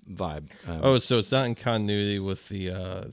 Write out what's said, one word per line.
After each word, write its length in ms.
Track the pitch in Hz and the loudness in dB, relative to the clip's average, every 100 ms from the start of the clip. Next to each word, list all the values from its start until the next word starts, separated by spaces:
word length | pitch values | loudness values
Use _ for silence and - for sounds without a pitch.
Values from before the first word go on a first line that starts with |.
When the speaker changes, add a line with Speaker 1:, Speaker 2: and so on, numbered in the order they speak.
| - | -12
Speaker 1:
vibe." 380 | 95 87 76 73 - - | -6 -4 -4 -10 -12 -8
Um, 120 | 82 | 2
Speaker 2:
Oh, 180 | 131 131 | 4 4
so 200 | - 123 | 4 2
it's 120 | 104 | 4
not 140 | 131 123 | 2 2
in 100 | 117 | 0
continuity 640 | 123 113 104 104 101 101 | 0 0 2 2 2 0
with 300 | 95 92 - | -2 -4 -6
the, 220 | 101 92 | -6 -4
uh, 300 | 92 92 92 - | -4 -6 -8 -10